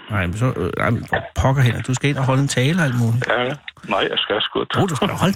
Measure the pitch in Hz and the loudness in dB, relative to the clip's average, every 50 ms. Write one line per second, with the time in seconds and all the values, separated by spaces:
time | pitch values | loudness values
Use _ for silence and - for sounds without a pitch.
0 | - - 104 101 90 90 87 107 120 131 - - 90 - - - - - 117 - | -8 -4 -2 -2 -2 -2 -2 0 0 0 0 0 -2 -2 -2 -2 0 0 0 0
1 | - - - - - - - - - 131 135 143 127 120 107 107 110 - 127 - | -2 -4 -4 -4 -4 -4 -2 0 2 2 4 4 4 2 2 0 -2 -4 -2 0
2 | - 143 143 135 131 127 135 135 139 139 - 127 127 147 170 185 160 135 120 120 | 0 0 0 0 0 2 2 2 2 2 2 2 2 2 2 2 2 2 2 2
3 | 117 113 113 127 - - 110 120 123 127 143 - - - - - - - 101 98 | 2 2 2 0 0 0 0 0 0 -2 -4 -8 -12 -18 -20 -12 -6 -2 0 0
4 | 98 - - - - - 101 107 104 - - 113 - - - 120 175 190 156 - | 0 0 -2 -2 -2 -2 -2 -2 -2 -2 -2 -4 -4 -2 0 0 0 0 0 0
5 | - - - - 165 185 196 | -2 -2 0 0 0 2 2